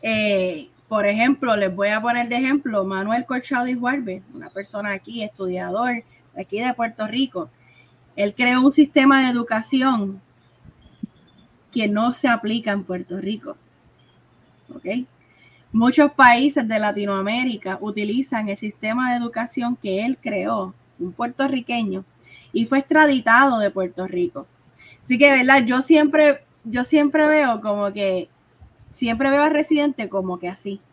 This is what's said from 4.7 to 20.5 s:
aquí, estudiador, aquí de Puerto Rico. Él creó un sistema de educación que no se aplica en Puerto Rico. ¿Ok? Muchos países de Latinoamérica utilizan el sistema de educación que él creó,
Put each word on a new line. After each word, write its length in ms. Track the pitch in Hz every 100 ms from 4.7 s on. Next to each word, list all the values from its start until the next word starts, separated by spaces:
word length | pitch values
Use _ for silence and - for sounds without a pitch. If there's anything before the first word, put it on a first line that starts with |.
| 208 208
aquí, 280 | 196 - 233
estudiador, 800 | 214 _ 185 180 180 190 247 233 - _ _ -
aquí 220 | 190 202
de 140 | 247
Puerto 320 | 240 233 - 214
Rico. 440 | 233 269 - - _ _ _ _ _ _ -
Él 180 | 202
creó 280 | - 247 254
un 100 | 262
sistema 520 | 277 294 294 269 269
de 60 | 254
educación 920 | 240 233 220 226 262 262 240 196 190 _ _ _ _ - _ - _ - _ _ _ _ _ _
que 160 | 240 208
no 260 | 208 233
se 140 | 247 269
aplica 440 | 233 214 233 220
en 120 | 202
Puerto 340 | 185 180 180 180
Rico. 340 | 190 214 302 - _ _ _ _ _ _ _ _ _ _ _
¿Ok? 320 | - - 233 254 _ _ _ _ _ _
Muchos 400 | 220 233 262 294
países 560 | - 254 240 285 285 226
de 120 | 220
Latinoamérica 1000 | 214 202 202 196 196 233 254 214 190 185
utilizan 680 | 208 208 208 233 269 233 214
el 80 | 196
sistema 540 | 214 - 214 233 254
de 60 | 247
educación 580 | 233 233 233 - 240 247
que 300 | 202 190 233
él 120 | 262
creó, 520 | 240 202 202